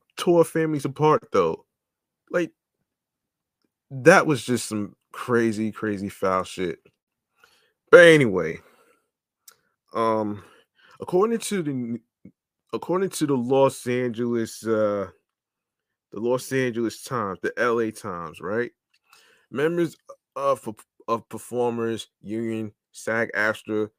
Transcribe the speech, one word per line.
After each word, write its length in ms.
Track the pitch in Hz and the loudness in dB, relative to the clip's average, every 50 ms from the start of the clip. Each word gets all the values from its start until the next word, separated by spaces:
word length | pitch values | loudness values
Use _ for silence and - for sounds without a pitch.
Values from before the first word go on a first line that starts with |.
| _ _ _ | _ _ _
tore 300 | - - 190 175 170 160 | -2 2 4 6 6 4
families 400 | - - 165 160 156 156 139 - | 4 2 -2 -2 0 -2 -2 -4
apart, 420 | 143 135 - 151 156 151 - - _ | -6 -2 2 4 4 4 2 0 _
though. 340 | - 101 85 82 85 - _ _ _ _ _ _ _ _ _ _ _ _ _ _ | 0 0 2 0 -2 -6 _ _ _ _ _ _ _ _ _ _ _ _ _ _
Like, 220 | 165 180 170 165 - _ _ _ _ _ _ _ _ _ _ _ _ _ _ _ _ _ _ _ _ _ _ _ _ _ _ _ | -4 -4 -4 -4 -8 _ _ _ _ _ _ _ _ _ _ _ _ _ _ _ _ _ _ _ _ _ _ _ _ _ _ _
that 380 | 139 131 123 156 190 180 135 | -12 6 8 8 8 8 6
was 180 | 156 147 113 - | 4 0 -2 0
just 240 | 123 123 113 - - | -2 -2 -2 -2 -4
some 260 | 107 107 101 92 - _ _ _ | -6 -6 -6 -8 -12 _ _ _
crazy, 600 | - - - 127 120 117 117 113 104 107 110 107 | -16 -12 -4 0 2 2 2 2 0 -2 -4 -6
crazy 360 | 101 - 110 107 104 95 101 | -6 -6 -6 -6 -4 -4 -6
foul 360 | 95 - - - 95 92 92 90 | -10 -6 -4 -2 0 0 0 -2
shit. 340 | - - - 92 85 - - _ _ _ _ _ _ _ _ _ _ _ _ _ _ _ _ _ _ _ _ _ _ | -4 -6 -6 -6 -6 -6 -8 _ _ _ _ _ _ _ _ _ _ _ _ _ _ _ _ _ _ _ _ _ _
But 120 | 147 175 | 10 10
anyway, 580 | 170 170 160 151 135 110 92 90 82 78 76 - - _ _ _ _ _ _ _ _ _ _ _ _ _ _ _ _ - _ _ _ _ _ _ _ _ 78 | 12 10 10 8 6 2 0 -2 -2 -4 -6 -10 -14 _ _ _ _ _ _ _ _ _ _ _ _ _ _ _ _ -20 _ _ _ _ _ _ _ _ -6
um, 480 | 104 113 113 110 110 107 104 104 104 - - - _ _ _ _ _ _ _ - - | -2 -2 0 0 -2 -4 -4 -8 -10 -14 -20 -20 _ _ _ _ _ _ _ -18 -16
according 380 | - - 175 180 208 233 233 220 | -10 -2 0 0 2 2 0 -4
to 220 | - - 208 190 | -4 -4 -4 -4
the, 380 | 156 147 139 127 120 117 120 117 - _ _ _ _ 98 _ _ _ _ _ _ _ _ | -4 -4 -6 -6 -6 -6 -8 -10 -12 _ _ _ _ -20 _ _ _ _ _ _ _ _
according 380 | - 117 - - 170 190 196 180 | -10 -10 -4 -4 -2 -2 -2 -2
to 160 | - - 156 | -2 -4 -2
the 100 | 143 143 | 0 0
Los 500 | 127 117 123 139 135 135 131 131 - - | -2 0 2 4 4 4 4 2 -2 -6
Angeles, 800 | 123 123 123 127 123 110 113 123 120 120 117 113 110 - - 107 | -4 -2 -2 -2 -4 -4 -4 -4 -2 -2 -2 -4 -6 -8 -8 -4
uh, 440 | 110 113 107 107 104 104 101 95 92 - _ _ _ _ _ _ _ _ _ _ _ _ _ _ _ _ _ _ _ - | -2 0 2 2 0 0 -2 -6 -8 -12 _ _ _ _ _ _ _ _ _ _ _ _ _ _ _ _ _ _ _ -12
the 60 | 101 | -6
Los 280 | 113 117 127 127 - - 135 | -2 -2 -2 -2 -4 -4 -2
Angeles 500 | 131 127 123 107 120 117 107 - - - | -2 -2 -2 -2 -2 -4 -4 -6 -8 -10
Times, 360 | - 135 117 107 98 90 - | -8 -6 -4 -4 -6 -6 -6
the 100 | - - - | -6 -6 -4
L 220 | - 120 123 117 120 | -2 -2 0 0 0
A 120 | 113 110 | -2 -4
Times, 480 | 110 - - 104 90 87 85 78 80 80 | -6 -8 -10 -10 -10 -10 -10 -12 -14 -12
right? 320 | 78 90 107 117 120 - - _ _ _ _ _ _ _ _ - _ _ _ _ _ _ | -8 -6 -4 -4 -4 -6 -10 _ _ _ _ _ _ _ _ -20 _ _ _ _ _ _
Members 480 | - 127 147 165 175 175 170 151 - _ _ - - - _ _ _ | -4 -2 -2 -2 0 -2 -2 -4 -4 _ _ -20 -20 -20 _ _ _
of, 280 | 135 139 139 135 - - 113 107 - - _ _ _ _ - | -4 -2 -2 -2 -2 -4 -10 -12 -14 -20 _ _ _ _ -4
of 180 | - 113 - | -4 -4 -4
Performers 800 | _ - 110 - - 117 123 120 120 117 117 113 113 113 107 - - _ _ | _ -14 -14 -12 -6 -4 -2 -2 -2 -2 -2 -4 -4 -4 -6 -8 -14 _ _
Union, 500 | - 98 107 113 117 113 110 110 110 104 - _ _ _ _ | -12 -8 -6 -6 -4 -4 -4 -6 -6 -8 -12 _ _ _ _
sag 380 | - - 110 113 113 113 - - | -12 -6 -4 -2 -2 -2 -2 -2
aftra 560 | 101 107 110 107 - - 110 107 107 107 104 - | 0 0 0 -2 -4 -6 -4 -4 -2 -4 -4 -6